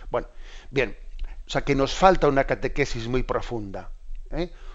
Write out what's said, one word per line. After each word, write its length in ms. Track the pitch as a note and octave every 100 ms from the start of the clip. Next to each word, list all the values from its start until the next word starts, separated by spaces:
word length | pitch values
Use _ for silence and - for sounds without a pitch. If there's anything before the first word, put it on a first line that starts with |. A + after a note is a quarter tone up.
| -
bueno, 200 | B2 - - - - -
bien, 240 | C3+ A2+ - - - - - -
o 40 |
sea, 160 | C#3 -
que 100 | C3+
nos 180 | C3+
falta 360 | - F#3+ F#3 D3+
una 160 | C#3 C3+
catequesis 640 | B2 B2+ C#3 C#3 A#2+ A2+
muy 140 | B2+
profunda, 680 | A#2+ B2 - A#2+ G#2 F#2 F#2 - - - -
¿eh? 180 | C#3+ F3 - -